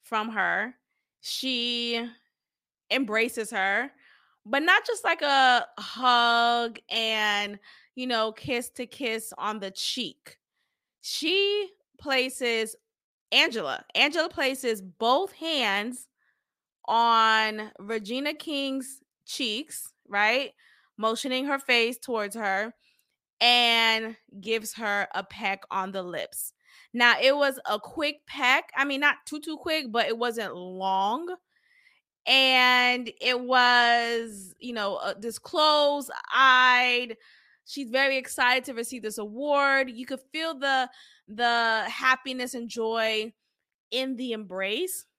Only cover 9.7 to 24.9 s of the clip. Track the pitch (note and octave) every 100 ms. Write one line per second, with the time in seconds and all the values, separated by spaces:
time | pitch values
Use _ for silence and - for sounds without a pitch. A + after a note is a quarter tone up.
9.7 | F#3+ - - G#3+ - - - _ _ _
10.7 | _ _ _ - - D#4+ F#4+ G4+ G#4 G4
11.7 | _ _ _ D4 C4 B3+ - B3 A3+ A3
12.7 | - _ _ _ _ _ B3 A#3 A3+ D3+
13.7 | B2 - F#3 C#4 D#4+ D#4+ - C4+ C4+ B3
14.7 | G#3+ F#3+ - A3+ C4+ F#4+ - D#4+ D4+ A3
15.7 | G3 G#3+ B3 - _ _ _ _ _ _
16.7 | _ - A3+ A#3 A3+ A3 A3 A3 G#3+ G#3+
17.7 | - G3+ A3+ G3 B3 D4 D4+ - C#4+ C#4
18.7 | C4+ B3+ - _ _ - - B3+ G#3+ D#4
19.7 | - - _ _ G3+ G#3+ B3 C4+ _ _
20.7 | _ _ - A3 A3+ C4+ B3+ C#4 C#4 -
21.7 | A#3+ A3+ B3 - A3+ G#3 A3+ G#3 F#3+ A3
22.7 | - _ _ _ _ _ _ A#3+ A#3+ A#3+
23.7 | A#3 A3+ A3 A3 A3+ _ G3+ F#3+ A3+ G#3+
24.7 | - A3